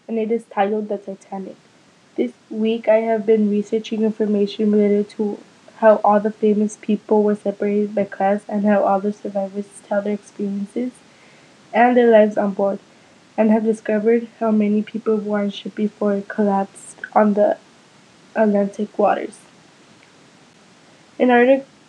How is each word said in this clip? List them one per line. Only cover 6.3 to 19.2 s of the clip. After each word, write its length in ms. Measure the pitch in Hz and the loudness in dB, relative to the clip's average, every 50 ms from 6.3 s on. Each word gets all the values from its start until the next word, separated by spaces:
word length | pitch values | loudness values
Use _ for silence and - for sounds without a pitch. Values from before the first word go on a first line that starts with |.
famous 460 | 214 - - 214 208 202 214 208 - - | -2 -2 0 0 2 0 0 -2 -4 -6
people 420 | - - 214 202 - - 226 214 208 | -4 -4 -4 -4 -2 0 0 2 2
were 120 | 208 208 | 2 0
separated 600 | 208 - 202 196 - 208 208 202 208 208 208 214 | -2 -4 -6 -6 -4 -4 -2 -2 -2 -2 -2 -2
by 100 | 214 196 | -4 -4
class 380 | 196 - - 190 196 202 214 - - | -4 -4 -2 -2 0 -2 -2 -4 -6
and 180 | 214 208 202 | -4 -2 2
how 160 | 208 208 196 202 | 2 2 2 2
all 180 | 202 196 196 | 2 0 0
the 120 | 190 208 208 | -2 -4 -6
survivors 540 | - - 208 196 202 196 190 190 208 202 - - - - - | -6 -10 -8 -6 -6 -6 -6 -8 -10 -12 -12 -16 -20 -10 -6
tell 140 | 208 202 202 | -6 -4 -4
their 120 | 208 208 | -4 -6
experiences 760 | 208 - - - - 208 202 196 202 202 202 - 240 247 254 - - _ _ _ _ _ _ - - - _ _ _ - _ - | -6 -8 -12 -12 -8 -8 -6 -6 -6 -8 -8 -8 -8 -8 -8 -10 -14 _ _ _ _ _ _ -20 -20 -20 _ _ _ -14 _ 2
and 240 | 208 240 247 254 | 2 4 4 6
their 140 | 247 240 233 | 4 6 6
lives 260 | 226 220 214 214 208 | 6 6 6 4 2
on 160 | 208 202 202 190 | -2 -2 -2 -2
board, 260 | - 202 196 196 202 - _ _ _ _ _ _ _ _ _ _ | -2 -2 -2 -4 -6 -10 _ _ _ _ _ _ _ _ _ _
and 140 | - 220 220 | -2 2 2
have 140 | 214 226 214 | 2 2 2
discovered 640 | 226 220 220 - - 214 214 202 226 233 233 233 226 - - | 0 -2 -2 -4 -4 -4 0 2 2 2 0 0 -6 -8 -6
how 100 | 233 226 | -2 0
many 320 | 214 214 208 208 208 214 208 | 0 0 0 0 0 -2 -2
people 340 | - - 214 - 226 220 | -4 -8 -6 -4 -2 -2
were 240 | 214 196 208 208 208 | -2 -2 -4 -4 -4
on 100 | 202 202 | -4 -4
ship 240 | 196 - - 202 - | -6 -8 -12 -12 -6
before 400 | - 214 208 - - 214 208 202 | -4 -4 -6 -4 -4 -2 -2 -2
it 140 | 196 202 - | -2 -6 -6
collapsed 680 | - - 214 202 196 196 196 - - - - - - - - - - | -4 -2 0 0 0 0 -2 -4 -8 -16 -20 -20 -20 -18 -12 -2 0
on 200 | 214 214 214 202 | 2 2 2 2
the 220 | 202 208 - - - - _ _ _ _ _ _ _ _ _ _ _ _ _ - | 2 2 0 0 -2 -8 _ _ _ _ _ _ _ _ _ _ _ _ _ -2
Atlantic 640 | 202 220 214 202 202 202 196 202 - 208 208 - - | 0 0 2 2 0 -2 -2 -4 -8 -10 -8 -2 0
waters. 400 | 208 190 196 - | 0 0 0 -2